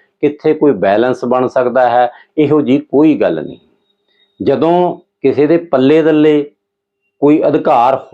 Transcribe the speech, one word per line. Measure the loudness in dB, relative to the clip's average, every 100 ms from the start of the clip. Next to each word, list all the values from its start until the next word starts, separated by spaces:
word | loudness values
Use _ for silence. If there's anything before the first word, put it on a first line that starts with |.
| _ -4
ਕਿੱਥੇ | -4 -2 -4
ਕੋਈ | 0 0
ਬੈਲੈਂਸ | 0 0 0 0 -2
ਬਣ | -2 -2 -2
ਸਕਦਾ | -2 -2 0 0
ਹੈ, | 2 0 -4 _ -2
ਇਹੋ | 0 0
ਜਿਹੀ | 0 -2
ਕੋਈ | 0 0 2 2
ਗੱਲ | -2 -4 -10
ਨਹੀਂ। | -16 _ _ _ _ _ _ _ -8
ਜਦੋਂ | -4 0 0 0 -2 -6 _ _
ਕਿਸੇ | -4 0 0
ਦੇ | 0
ਪੱਲੇ | 0 0 2 2
ਦੱਲੇ | 2 2 2 0 -4 _ _ _ _ _ _ -2
ਕੋਈ | 0 2 0
ਅਧਿਕਾਰ | -2 0 2 2 -2 -2